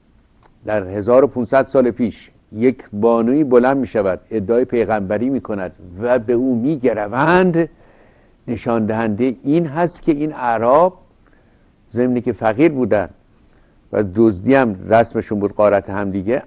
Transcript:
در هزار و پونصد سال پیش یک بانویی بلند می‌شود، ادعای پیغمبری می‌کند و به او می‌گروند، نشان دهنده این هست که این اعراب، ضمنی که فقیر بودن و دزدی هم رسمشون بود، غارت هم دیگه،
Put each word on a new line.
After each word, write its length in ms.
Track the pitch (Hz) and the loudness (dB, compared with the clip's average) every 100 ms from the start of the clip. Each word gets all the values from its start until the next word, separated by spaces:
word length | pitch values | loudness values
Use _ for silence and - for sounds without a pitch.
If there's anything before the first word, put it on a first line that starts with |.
| _ _ _ _ _ _ | _ _ _ _ _ _
در 240 | - 107 92 | -6 -4 -4
هزار 360 | 104 101 127 | -6 2 4
و 20 | 139 | 4
پونصد 400 | 127 113 135 123 | 0 0 0 2
سال 240 | 135 123 | 2 2
پیش 400 | 104 113 - - _ _ | 0 -4 -6 -20 _ _
یک 320 | 107 127 120 - | 0 0 0 -10
بانویی 520 | 104 117 117 113 143 | 0 2 2 2 0
بلند 320 | 143 123 127 139 | 4 4 4 0
می‌شود، 440 | 117 110 95 87 - | -2 -2 -2 -4 -6
ادعای 340 | 110 98 117 | -6 0 0
پیغمبری 640 | 131 120 101 107 98 104 127 | 0 -2 0 -2 -2 -4 -2
می‌کند 420 | 131 - 101 90 - 90 87 | -4 -6 -8 -8 -12 -18 -8
و 180 | 120 123 | -2 -2
به 140 | 110 | 0
او 280 | 120 131 120 | 0 0 -2
می‌گروند، 1080 | 127 151 123 107 104 120 156 180 185 165 160 _ _ _ _ _ _ _ - | -2 -2 -2 -2 -4 -2 2 2 2 0 -4 _ _ _ _ _ _ _ -8
نشان 380 | 110 120 117 107 | -6 -2 -2 0
دهنده 500 | 110 113 104 131 110 | -2 -2 -2 -2 -2
این 240 | 139 160 165 | -2 -2 -2
هست 360 | 151 175 - | -2 -4 -2
که 100 | - | -2
این 220 | 143 151 | -2 -2
اعراب، 640 | 139 123 113 117 143 180 - _ _ _ _ _ _ _ _ _ | -4 -4 0 2 4 2 -2 _ _ _ _ _ _ _ _ _
ضمنی 280 | 113 127 123 | -2 -2 -2
که 120 | 120 | -4
فقیر 400 | 110 110 107 160 | -2 -2 2 0
بودن 360 | 139 113 107 87 - _ _ _ _ _ _ - | 0 0 0 -2 -10 _ _ _ _ _ _ -6
و 120 | 104 101 | -4 -2
دزدی 400 | 98 113 92 110 | 2 2 2 2
هم 340 | 135 120 95 92 | 2 2 -2 2
رسمشون 520 | 113 113 117 - 104 | 2 2 -2 -4 -2
بود، 120 | 98 | -2
غارت 380 | - 104 101 101 | 2 2 2 -2
هم 200 | 98 101 | -6 -6
دیگه، 320 | 98 92 139 | -4 -4 -4